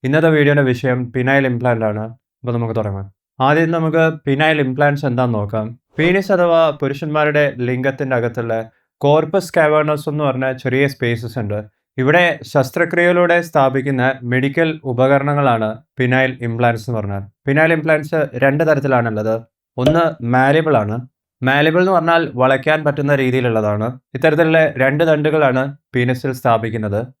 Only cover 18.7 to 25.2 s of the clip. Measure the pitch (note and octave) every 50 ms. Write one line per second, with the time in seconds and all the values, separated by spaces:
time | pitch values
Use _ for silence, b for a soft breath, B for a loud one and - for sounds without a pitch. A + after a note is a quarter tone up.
18.7 | D3+ C#3 C3+ C3+ C3 A#2+ A#2 A#2 G#2+ G#2+ G#2+ A2 A2 A#2 A#2 _ _ _ _ _
19.7 | _ B2+ B2 C#3 D#3 E3+ E3+ E3 D#3+ - A#2 A#2 B2+ B2+ C3 C#3 C#3+ D#3+ D#3 D#3
20.7 | C#3+ A#2 G#2 G#2 A2 B2 B2+ - _ _ _ _ _ _ B2 C3 C3+ C#3+ D3+ D#3
21.7 | D#3 F3+ F#3 F#3+ F#3+ E3+ D#3+ E3 E3+ E3+ E3 E3 - A#2+ B2+ C3 C3+ C3 - D3+
22.7 | D#3 D#3 D3+ D3 C#3+ D3+ C#3 C#3+ C#3+ C3+ C3+ B2+ B2+ C3 B2 B2 A2+ A2 G#2+ G#2+
23.7 | G#2 G#2 G#2+ B2 B2+ C3+ _ _ - B2+ - D#3+ D3+ D3+ E3+ D#3+ D#3+ E3 D#3+ C#3+
24.7 | B2+ A#2+ C3 C3+ C#3 D3 E3+ D#3+ D#3 D3+